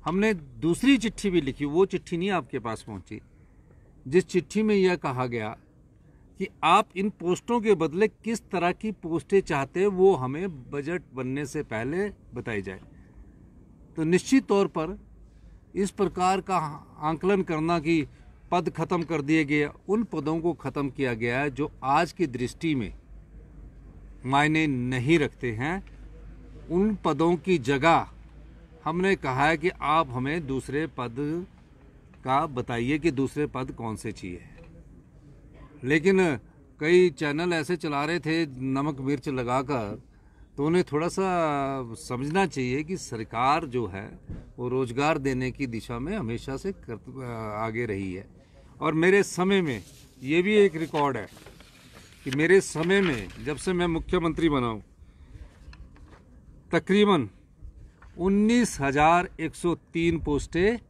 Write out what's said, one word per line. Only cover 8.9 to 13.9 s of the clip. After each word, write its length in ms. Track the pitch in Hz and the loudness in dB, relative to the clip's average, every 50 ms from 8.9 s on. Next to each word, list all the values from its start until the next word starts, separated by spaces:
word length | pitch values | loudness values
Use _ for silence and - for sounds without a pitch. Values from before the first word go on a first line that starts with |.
| 202 | -8
पोस्टें 480 | - - 165 160 165 156 - 196 196 | -6 -6 -4 -4 -4 -2 2 2 2
चाहते 400 | 185 - 165 143 139 131 - 175 | 4 4 -2 -2 -2 -4 -2 0
हैं, 60 | 190 | 0
वो 280 | 208 196 180 185 196 190 | 0 4 6 6 6 6
हमें 560 | 135 127 127 135 151 185 202 160 135 123 120 | 6 0 -2 -4 -4 -6 -6 -8 -10 -14 -10
बजट 320 | 131 143 139 143 175 - - - 120 | -8 -6 -4 -4 -6 -6 -8 -10 -10
बनने 320 | 127 127 127 131 139 147 | -8 -6 -4 -4 -4 -6
से 160 | 143 - 151 143 | -6 -6 -8 -8
पहले 500 | 135 120 110 113 127 151 180 202 208 - - - - - | -6 -6 -6 -4 -4 -2 -2 -4 -4 -6 -12 -20 -14 -12
बताई 280 | 123 117 120 113 101 95 | -10 -8 -4 -4 -4 -4
जाए। 180 | 98 92 98 - - - - - - - - - - - - - - - - - - - - - - | -6 -10 -12 -14 -20 -20 -20 -20 -20 -20 -20 -20 -20 -20 -20 -20 -20 -20 -20 -20 -20 -20 -20 -20 -16